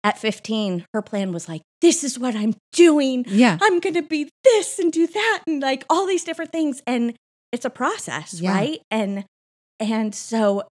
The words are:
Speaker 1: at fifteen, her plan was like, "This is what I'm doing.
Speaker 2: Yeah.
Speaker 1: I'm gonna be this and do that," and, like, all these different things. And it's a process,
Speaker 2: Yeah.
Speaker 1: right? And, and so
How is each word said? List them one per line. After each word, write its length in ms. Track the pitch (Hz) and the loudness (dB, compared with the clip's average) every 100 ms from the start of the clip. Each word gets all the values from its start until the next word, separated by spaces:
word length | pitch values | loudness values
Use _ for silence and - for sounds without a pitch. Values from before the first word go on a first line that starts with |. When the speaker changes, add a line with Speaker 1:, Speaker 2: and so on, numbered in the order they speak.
Speaker 1:
at 160 | 208 - | -2 -2
fifteen, 640 | 214 202 - 220 208 175 - | -6 -6 -6 -4 -4 -6 -6
her 80 | 214 | -8
plan 300 | 208 202 190 | -6 -6 -4
was 160 | 170 - | -6 -10
like, 140 | 160 _ _ | -14 _ _
"This 240 | 339 320 | 2 2
is 160 | 285 254 | -4 -6
what 160 | 247 | -4
I'm 200 | 214 220 214 _ | -2 -2 -4 _
doing. 500 | - 339 302 269 254 240 | 6 6 8 2 -2 0
Speaker 2:
Yeah. 280 | 196 247 175 | 4 4 6
Speaker 1:
I'm 180 | 415 349 | 2 2
gonna 220 | 381 339 | 0 -4
be 260 | 302 311 294 _ | -2 -4 -4 _
this 360 | 523 440 - - | 6 6 0 -2
and 120 | 349 | -2
do 160 | 320 330 | 2 0
that," 360 | 415 440 392 - | 0 -2 -2 -2
and, 140 | 294 | -2
like, 240 | 269 254 - | -2 -2 0
all 160 | 320 | 0
these 200 | 381 370 | 2 -2
different 260 | 349 320 320 | -2 -8 -6
things. 300 | 330 302 254 | -2 -2 -4
And 300 | - 247 233 233 _ _ _ | -4 -2 -2 -6 _ _ _
it's 100 | 247 | -8
a 60 | 247 | -8
process, 720 | - 269 440 - 131 - 170 | -4 -4 -4 -8 -10 -10 -6
Speaker 2:
Yeah. 100 | 180 | -2
Speaker 1:
right? 280 | 190 - 214 _ | 0 -2 -6 _
And, 320 | 220 196 196 190 _ _ _ _ _ | -4 -4 -6 -10 _ _ _ _ _
and 340 | 214 220 214 | -4 -2 -4
so 500 | 208 - 226 208 202 - | -6 -4 0 2 0 -6